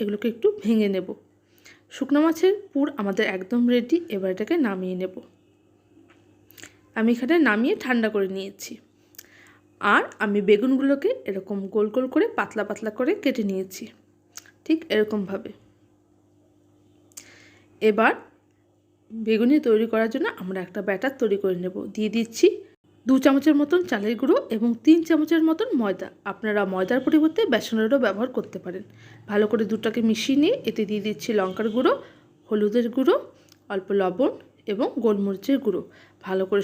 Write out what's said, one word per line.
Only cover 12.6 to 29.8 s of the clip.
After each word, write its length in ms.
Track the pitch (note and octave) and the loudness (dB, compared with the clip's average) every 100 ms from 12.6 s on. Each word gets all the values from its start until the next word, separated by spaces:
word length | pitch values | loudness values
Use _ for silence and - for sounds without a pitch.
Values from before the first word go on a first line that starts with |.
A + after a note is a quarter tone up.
| G#3 | -6
পাতলা 220 | G#3 A3 G#3+ | -6 -8 -4
করে 140 | B3+ G#4 | -2 0
কেটে 200 | C#4+ A#3+ G3+ | -2 -2 -4
নিয়েছি, 340 | F#3+ F#3+ - - - _ _ _ - - _ | -4 -8 -12 -18 -20 _ _ _ -20 -20 _
ঠিক 140 | - D#4+ - | -4 -2 0
এরকমভাবে। 560 | G#3+ G#3+ G#3+ F#3 F#3+ - - _ _ _ _ _ _ _ _ _ _ _ _ _ _ _ - - - - _ _ - | 0 0 -2 -4 -8 -10 -18 _ _ _ _ _ _ _ _ _ _ _ _ _ _ _ -20 -20 -20 -20 _ _ -2
এবার 300 | A3 G#3 A#3 - - _ _ _ _ _ _ _ _ | 2 4 2 2 -8 _ _ _ _ _ _ _ _
বেগুনি 440 | A3+ A3 A3 A#3+ D4 B3 | -8 0 2 4 4 4
তৈরি 180 | G#3+ A3+ | 2 2
করার 180 | A3 A3+ | 0 0
জন্য 120 | C4+ G4+ - | -2 -4 -6
আমরা 180 | F#3 F#3+ F3+ | -10 -8 -8
একটা 140 | G#3 G3 | -8 -4
ব্যাটার 260 | F#3+ A#3 C4+ | -2 -2 -2
তৈরি 180 | A3 G3 | -2 0
করে 140 | G3 F3+ | -2 -2
নেব। 120 | F3+ G3+ G#3 | -6 -8 -10
দিয়ে 160 | G#3 G#3+ A3+ | -4 -2 -2
দিচ্ছি 320 | A3+ - F4+ - - _ _ _ A3+ | -4 4 4 2 -12 _ _ _ 0
দু 80 | C4 | 4
চামচের 320 | C#4 C#4 D4 C#4+ | 4 4 4 4
মতন 200 | D4 F4+ F4+ | 4 2 0
চালের 240 | G#3+ G#3 A#3 | -2 -2 -2
গুঁড়ো 160 | C#4 A#4 - A3+ | 2 2 0 -2
এবং 120 | A#3 A3+ | 0 0
তিন 140 | - E4 E4 | 6 6 6
চামচের 340 | D#4+ D#4 E4 D#4+ | 2 2 2 2
মতন 200 | D#4+ B4+ D4+ | 0 0 0
ময়দা। 280 | G#3 F#3 F#3+ - G3+ | 0 -4 -8 -12 -12
আপনারা 320 | F#3+ A3 G#3 G3 | -6 -2 0 0
ময়দার 280 | F#3 F#3 B3 C4+ | -2 0 0 4
পরিবর্তে 340 | D#4 D#4+ D#4+ G#4+ | 4 4 2 0
বেসনেরও 460 | A#3 - A3 A3 C#4 | 0 0 0 2 2
ব্যবহার 260 | A#3+ F#3+ B3+ B3 | 2 0 -4 -4
করতে 220 | - F#3 | -8 -10
পারেন। 200 | F#3 F#3 - - - - - | -12 -14 -14 -20 -20 -20 -4
ভালো 140 | G#3 G#3 | 0 2
করে 140 | G#3+ G#3 | 2 0
দুটাকে 280 | G#3+ | -2